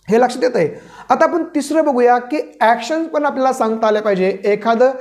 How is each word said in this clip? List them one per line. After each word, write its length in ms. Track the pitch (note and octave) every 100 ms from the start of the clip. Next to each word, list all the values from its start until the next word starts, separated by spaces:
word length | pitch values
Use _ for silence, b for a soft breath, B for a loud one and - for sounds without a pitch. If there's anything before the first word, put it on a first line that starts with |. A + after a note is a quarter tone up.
| -
हे 120 | A3+
लक्षात 240 | B3 B3
येत 60 | B3+
आहे. 140 | A#3 D#3 - B B B
आता 140 | B3+
आपण 200 | D#4+ E4
तिसरं 400 | E4 D4 C#4 D#4
बघूया 340 | D#4 B3 A#3+ B3
की 400 | B3 D4+ - -
ॲक्शन 440 | A3 A#3 - D#4
पण 200 | E4 D4+
आपल्याला 280 | D4 C4 C4
सांगता 340 | B3+ A3+ A3+ A3+
आल्या 160 | G#3+
पाहिजे. 360 | G#3+ F#3+ F#3 F#3+
एखादं 460 | G#3 G#3 A3+ A#3 B3+ C4